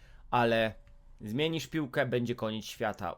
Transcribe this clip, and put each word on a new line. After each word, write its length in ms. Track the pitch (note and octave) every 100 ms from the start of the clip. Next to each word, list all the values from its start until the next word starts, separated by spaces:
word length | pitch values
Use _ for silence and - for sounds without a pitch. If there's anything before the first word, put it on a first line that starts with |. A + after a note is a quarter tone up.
| - - -
Ale 420 | A#2+ A#2 A2+ A2 - - - - -
zmienisz 460 | G#2+ A#2 D#3 D#3+ -
piłkę, 380 | D#3+ C#3+ D3 B2+
będzie 300 | B2 A#2+ A#2+
koniec 300 | A2 A2 -
świata. 500 | - A2 G2 F2+